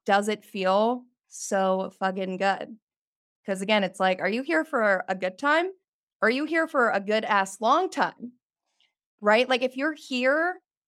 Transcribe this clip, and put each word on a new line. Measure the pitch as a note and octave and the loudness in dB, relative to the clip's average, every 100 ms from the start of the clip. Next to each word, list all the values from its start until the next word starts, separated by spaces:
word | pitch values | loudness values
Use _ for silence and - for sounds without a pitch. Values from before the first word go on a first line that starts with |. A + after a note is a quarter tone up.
| - | 0
does | G3 G#3 | 2 2
it | G#3+ | -4
feel | - G3+ F#3 G3 A3 B3 B3 _ _ | -8 -2 2 4 2 0 -8 _ _
so | - - G3 F#3+ F#3+ F#3+ - | -16 -4 0 2 0 -4 -4
fucking | F#3+ F#3+ F#3 F#3 | -4 -4 -6 -2
good? | G3 F#3+ - A3 _ _ _ _ _ _ - | -2 -2 -6 -14 _ _ _ _ _ _ -8
'Cause | F#3+ | -6
again, | G3 G#3+ | 0 0
it's | F#3 F#3 | 0 0
like, | F#3 F#3 | 0 0
"Are | F3+ | -2
you | A3+ | -2
here | C#4 D#4+ D#4 | -2 -2 0
for | B3+ G#3+ F#3 - | 0 2 2 -2
a | |
good | F#3+ F#3+ F#3+ | -4 -4 -2
time? | C#4+ D#4 F#4 - _ _ _ _ | 0 0 0 -6 _ _ _ _
Or | G#3 | 0
are | |
you | C4 D4+ | 0 -2
here | E4 D#4+ | -2 0
for | C#4+ A3+ | 0 2
a | G3+ | 0
good | G3 A3 G#3+ | 0 -2 2
ass | G3+ F#3+ - | 0 0 -2
long | A3+ D#4 F#4 | 2 2 0
time?" | D4 F3+ - B3 - _ _ _ _ _ _ _ _ | -2 -4 -4 -18 -20 _ _ _ _ _ _ _ _
Right? | G#3 A3+ B3+ | 4 4 4
Like, | B3+ | 0
if | B3 B3+ | -2 -2
you're | D4+ | -4
here | D4+ - B3+ C4 D4+ F4 F#4 _ _ | -4 -6 -2 0 2 0 -4 _ _